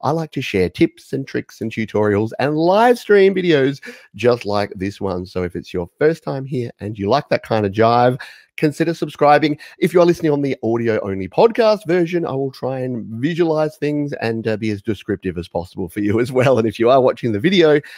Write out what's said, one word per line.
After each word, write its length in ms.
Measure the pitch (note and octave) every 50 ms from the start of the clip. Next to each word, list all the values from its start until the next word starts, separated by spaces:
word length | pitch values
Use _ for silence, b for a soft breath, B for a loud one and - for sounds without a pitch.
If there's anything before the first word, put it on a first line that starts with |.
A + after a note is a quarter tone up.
I 80 | - C3
like 220 | D3+ E3 D#3+ D3+
to 100 | - C#3+
share 260 | B2+ - - G2 F2+ E2+
tips 460 | - - E3+ D#3+ - - - - -
and 120 | C3+ C#3
tricks 360 | - - B2 - - - -
and 100 | A#2 A2+
tutorials 600 | - - A2 - - G#2+ G#2+ G#2+ G2+ G2+ A2 A2+ - -
and 200 | - C#3+ D3+ D3+
live 400 | E3 F3 F#3+ G#3+ A#3 B3 B3 A#3+
stream 360 | - - G#3 G3+ F#3+ G3 G3
videos 460 | F#3 F3+ F3+ D#3 C#3 C3 C3+ C#3+ - B B B B B B _
just 300 | G2+ A2 A#2+ B2 A#2+ -
like 260 | G2 G2+ G#2 G#2 - -
this 240 | G2 F#2+ G2+ G2 -
one. 240 | G2+ G2 F#2 F2+ F2+
So 200 | F2+ - F#2 F2+
if 120 | F2 -
it's 160 | F2+ - -
your 160 | - F2+ F2 E2+ _ _
first 240 | D3 D#3 E3 - _
time 200 | - C#3+ C3+ C3+
here 280 | C3 C#3+ B2+ A#2+ A#2 - _
and 200 | F2+ - C3 G2
you 100 | G2 G2+
like 220 | A#2+ C#3+ - -
that 120 | - -
kind 220 | - - A#2 A2 G#2
of 80 | G2
jive, 480 | G2 G#2 A2+ A2+ A#2 A#2+ A#2+ B2 B2+ C3 B B B B B B B
consider 380 | - - D3+ C#3 - E3 E3 E3
subscribing. 640 | - E3+ D3+ - - D3 C#3+ D3 D3 C#3+ D3+ D3+ B B B B B
If 140 | - D#3+
you 80 | E3 F#3+
are 40 | E3+
listening 280 | E3+ E3+ - - D#3
on 100 | C#3+ C#3+
the 140 | C#3+ C#3 B2+ -
audio 380 | - A2+ A#2 A#2+ A#2 A2+ G#2+ G#2+
only 260 | - G2 G2 F#2+ F#2+ F#2
podcast 580 | - - G#3 A#3 A3+ - A3+ G#3+ G#3+ G3+ -
version, 380 | D3+ E3+ F3+ E3+ D#3+ F3+ E3+ E3+
I 80 | -
will 200 | C3 C3+ C#3 C3+
try 280 | C3+ - - B2+ C3+ C3
and 240 | B2+ C3 B2+ A2+ G2+ G2 A2+ A2+
visualize 560 | B2 D#3+ F3 D#3 F3 D#3+ D#3 D#3 D#3 D3+ -
things 360 | _ D3 D3 D3 D3 D3 C#3+ -
and, 320 | - - A2+ A2+ A2+ G#2+
uh, 100 | A#2 A2
be 140 | G2+ A2 A2
as 100 | G#2 G2+
descriptive 580 | - A2+ G#2 - - - G2+ F2+ - F#2 E2 F2
as 100 | E2+ -
possible 400 | - F2 F2 - - G2+ F#2+ E2+
for 120 | - G#2+
you 200 | G2+ G#2 G2+ A2+
as 100 | B2+ A#2
well. 280 | B2+ B2+ B2 C3+ C3 A#2
And 80 | A2+
if 120 | A2 G2+ -
you 100 | A2+ A#2
are 120 | C3+ C3+
watching 320 | B2+ B2+ - - - A#2+
the 80 | G#2 G2+
video 400 | A2 F#3 G3 F3+ E3 D#3 D3 D3 B B B